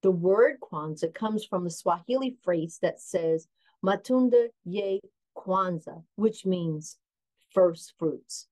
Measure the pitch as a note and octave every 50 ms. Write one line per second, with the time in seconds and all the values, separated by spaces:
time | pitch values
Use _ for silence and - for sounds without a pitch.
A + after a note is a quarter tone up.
0 | - G3 F#3 E3+ E3+ F#3 F#3+ G#3 B3 D4 D4 - - - - D#3 D3+ D#3 D#3 D#3
1 | - D#3+ D#3+ - A3 A3 A3 G#3+ G#3+ - - F#3 F3 F3 E3 - - F#3+ E3+ E3+
2 | E3+ - A#3+ C4 C4+ C4 B3+ - _ - F3 E3 D#3+ E3 - - - E3+ - -
3 | - - - F3+ E3 E3 D#3+ D#3+ E3 _ _ _ _ _ _ _ - F#3+ G3 G3
4 | - - B3+ B3+ B3+ B3 A3+ A#3+ A#3 A#3 - _ _ F3+ F3 G#3 G3+ G3 F#3+ G3
5 | - F#3+ _ _ _ _ _ - - - F#3 F#3+ F#3+ F#3 F3+ D#3+ D#3+ - E3 E3
6 | E3 _ _ - G#3 A3 G#3+ - - F#3+ F#3 F3+ E3+ E3 D#3 D#3 D#3 - - _
7 | _ _ _ _ _ _ _ _ _ _ _ G3 F#3 F3 E3 E3 - - _ _
8 | E3+ D#3+ - B2+ _ _ - - - _